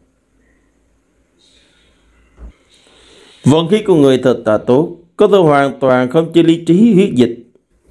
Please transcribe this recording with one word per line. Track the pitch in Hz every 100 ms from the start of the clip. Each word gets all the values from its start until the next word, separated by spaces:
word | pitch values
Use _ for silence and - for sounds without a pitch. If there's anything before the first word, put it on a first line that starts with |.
| _ _ _ _ _ _ _ _ _ _ _ _ _ _ _ _ _ _ _ _ _ _ _ - - - _ _ _ _ _ - - _
Vận | 123 156 165
khí | 214
của | 208 165
người | 139 131
thật | 127 113 110
là | 107
tốt, | - 127 170 - _ -
có | 214
thể | 196
hoàn | 160 143 139 120
toàn | 135 127 127
không | 160 165
chế | 170
lý | 160 165 160
trí | 175 233
huyết | 185 202
dịch. | 123 117 - - _ _ _ _